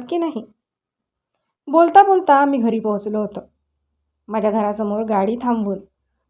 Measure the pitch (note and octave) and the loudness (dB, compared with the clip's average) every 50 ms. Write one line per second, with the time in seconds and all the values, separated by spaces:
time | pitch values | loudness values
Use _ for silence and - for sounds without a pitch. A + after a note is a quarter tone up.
0 | B3 - F4 E4+ E4+ D#4+ - A3 A3+ - _ _ _ _ _ _ _ _ _ _ | -8 -6 -4 -4 -4 -4 -6 -10 -14 -14 _ _ _ _ _ _ _ _ _ _
1 | _ _ _ _ _ _ _ _ _ _ _ _ _ D4 C#4 E4 E4+ E4+ E4+ G4 | _ _ _ _ _ _ _ _ _ _ _ _ _ 0 2 4 4 6 6 6
2 | G4+ G4+ G4 F#4 F#4+ D#4 C#4+ C#4 C#4+ C#4+ C#4 B3+ A3+ A#3 A3 A3 G#3+ G#3+ G#3 G3+ | 6 6 4 2 4 4 4 4 4 2 0 -2 -2 -2 -2 -2 -2 -4 -4 -4
3 | G3+ G#3+ G#3 G#3+ G#3 G3 G#3 - - _ _ _ _ _ _ _ _ _ _ _ | -6 -6 -6 -6 -6 -6 -8 -14 -16 _ _ _ _ _ _ _ _ _ _ _
4 | _ _ _ _ _ - G#3 A3 G#3 G#3+ G3+ A3 G#3 G#3 G#3 G#3+ A3 G#3 G3+ G#3+ | _ _ _ _ _ -8 -6 -2 -2 -2 -2 0 -2 -2 -4 -4 -6 -4 -4 -4
5 | A3+ G#3+ G#3+ G3 G3 G#3 A#3 A#3+ B3+ A#3+ A#3+ A3+ G#3 G3+ G3 F#3+ - _ _ _ | -4 -2 -2 0 0 -2 -4 -4 -2 -4 -2 -2 -2 -4 -6 -8 -10 _ _ _
6 | _ _ _ _ _ | _ _ _ _ _